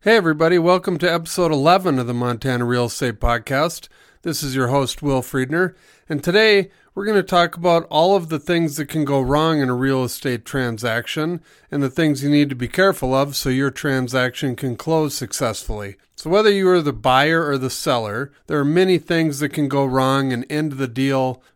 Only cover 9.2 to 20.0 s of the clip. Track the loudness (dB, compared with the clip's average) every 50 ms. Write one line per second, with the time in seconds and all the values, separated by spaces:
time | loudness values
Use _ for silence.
9.2 | 2 2 2 2 2 2 2 2 2 0 0 0 0 0 2 0 0 -2 -6 -6
10.2 | -4 -4 -4 -4 -6 -6 -4 -2 -2 -2 -4 -2 -2 -2 -2 -2 -4 -4 -4 -4
11.2 | -4 -4 -4 -6 _ _ _ _ _ _ -4 -2 -2 -2 0 0 2 2 2 0
12.2 | 0 2 4 4 2 2 0 -6 -8 -6 0 2 2 2 2 0 -2 -2 0 0
13.2 | 0 -2 -4 -6 -2 -2 0 0 0 -2 -4 -4 -4 -2 -2 -2 -2 -2 -2 0
14.2 | -2 -2 -2 -4 -4 -4 -4 -4 -6 -6 -6 -6 -4 -2 0 0 0 -2 -4 -8
15.2 | -10 -8 -6 -4 -4 -4 -4 -6 -8 -8 -8 -8 -8 -12 -14 _ _ _ _ -14
16.2 | -4 0 2 4 4 4 2 4 4 4 4 4 2 0 -4 0 0 2 4 4
17.2 | 4 2 2 0 0 -2 -2 -2 -4 -6 -6 -4 -2 -2 -2 -2 -2 -4 -6 -8
18.2 | -8 -10 _ _ _ -4 -2 0 0 2 2 2 4 4 2 0 0 -2 -2 0
19.2 | 0 0 -2 -2 -4 -4 -2 -2 -2 0 0 0 0 0 0 0